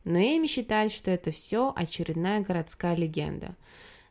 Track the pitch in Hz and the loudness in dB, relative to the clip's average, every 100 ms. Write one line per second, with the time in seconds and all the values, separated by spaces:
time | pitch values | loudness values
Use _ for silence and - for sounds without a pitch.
0 | - 175 214 320 311 - 226 214 214 208 | 0 4 6 4 2 0 0 2 2 0
1 | - 180 165 156 - 214 269 269 165 - | 0 0 -2 -6 -2 0 0 0 -4 -4
2 | 170 160 175 208 196 180 160 - 175 170 | -4 -2 0 0 0 -2 -4 -4 0 0
3 | 165 160 151 151 - 175 - - - - | 0 -2 -4 -6 -8 -12 -18 -20 -20 -20
4 | - | -20